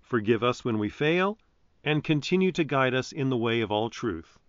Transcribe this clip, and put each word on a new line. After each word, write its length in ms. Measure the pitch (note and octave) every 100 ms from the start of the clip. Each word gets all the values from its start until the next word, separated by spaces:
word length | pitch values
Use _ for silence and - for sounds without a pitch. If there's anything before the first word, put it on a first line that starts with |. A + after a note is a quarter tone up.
Forgive 400 | _ B2 G#2 A2+
us 240 | B2 A#2+ B2+
when 140 | A2
we 100 | G#2
fail, 480 | - D3 F3 F#3+ G#3+ _ _ _ _
and 200 | D3 D3+
continue 480 | - D3+ - F#3 F#3
to 100 | E3
guide 320 | D3+ C#3 C3 B2+
us 160 | B2
in 180 | C#3 C3+
the 80 | B2+
way 240 | A#2 A#2
of 100 | G#2+
all 200 | G#2 A2+
truth. 480 | - A#2 E2 - _